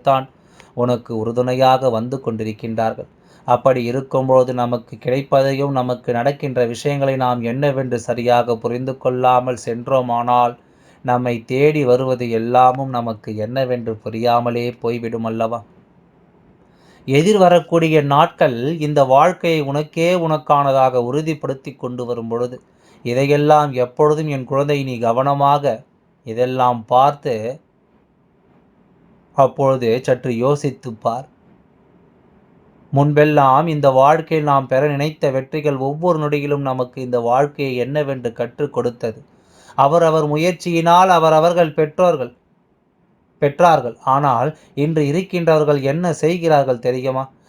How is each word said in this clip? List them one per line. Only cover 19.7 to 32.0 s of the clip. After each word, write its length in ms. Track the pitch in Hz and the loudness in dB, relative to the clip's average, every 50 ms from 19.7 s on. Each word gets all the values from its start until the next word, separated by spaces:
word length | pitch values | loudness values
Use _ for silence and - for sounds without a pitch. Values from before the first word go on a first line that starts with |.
| 139 147 156 151 - 165 165 175 185 180 | -4 -4 -6 -4 -4 -2 0 0 0 0
உனக்கானதாக 840 | 165 160 156 151 143 - 151 143 143 139 135 135 131 131 123 123 | 0 -2 -2 -2 0 2 2 2 2 2 2 4 2 2 2 0
உறுதிப்படுத்தி 720 | 120 120 131 151 156 160 156 151 - 139 139 135 - 143 127 | -2 -2 -4 -4 -4 -4 -6 -6 -6 -8 -8 -10 -12 -16 -14
கொண்டு 300 | - - 127 123 123 123 | -12 -12 -10 -8 -8 -8
வரும் 240 | 117 120 117 113 113 | -8 -8 -8 -6 -6
பொழுது 300 | 117 117 123 123 127 123 _ _ _ _ _ _ _ _ - | -4 -4 -4 -6 -8 -14 _ _ _ _ _ _ _ _ -8
இதையெல்லாம் 680 | 120 120 131 139 139 143 147 147 151 151 151 147 143 127 | -4 -2 0 2 2 2 2 4 6 6 4 4 2 -2
எப்பொழுதும் 540 | 123 123 123 - - 151 151 151 151 160 151 | -2 -2 -2 0 2 2 2 2 0 -2 -4
என் 160 | 143 135 127 120 | -6 -6 -6 -4
குழந்தை 280 | 139 135 143 143 147 143 | -2 -2 0 0 -2 -2
நீ 140 | 135 131 123 113 | -4 -6 -6 -2
கவனமாக 760 | 117 113 117 123 131 139 143 143 143 143 143 143 143 135 110 113 - _ _ _ _ _ _ _ _ | -2 0 0 2 0 0 0 2 2 2 2 2 0 -2 -4 -4 -8 _ _ _ _ _ _ _ _
இதெல்லாம் 560 | 120 110 117 123 127 127 127 123 123 123 117 110 | -8 -4 -2 -2 -2 0 0 0 0 0 -2 -2
பார்த்து 480 | - 135 127 135 147 143 - - 147 120 107 107 120 139 - _ _ _ _ _ _ _ _ _ _ _ _ _ _ _ _ _ _ _ _ _ _ _ _ _ _ _ _ _ _ _ _ _ _ _ | 2 4 4 4 4 2 -2 -6 -6 -6 -4 -6 -8 -10 -12 _ _ _ _ _ _ _ _ _ _ _ _ _ _ _ _ _ _ _ _ _ _ _ _ _ _ _ _ _ _ _ _ _ _ _
அப்பொழுது 540 | - 135 - - - 139 135 135 127 123 113 113 131 | 0 0 2 0 0 0 0 0 0 0 0 -2 0
சற்று 320 | 135 - 131 123 - 131 120 | 0 -2 -2 -2 -2 -4 -4
யோசித்துப் 640 | 113 120 135 147 143 - 143 - - - 127 113 - | -2 0 0 0 -2 -4 -6 -8 -8 -12 -14 -14 -6
பார். 240 | - 120 113 127 143 - _ _ _ _ _ _ _ _ _ _ _ _ _ _ | -6 -6 -6 -6 -10 -16 _ _ _ _ _ _ _ _ _ _ _ _ _ _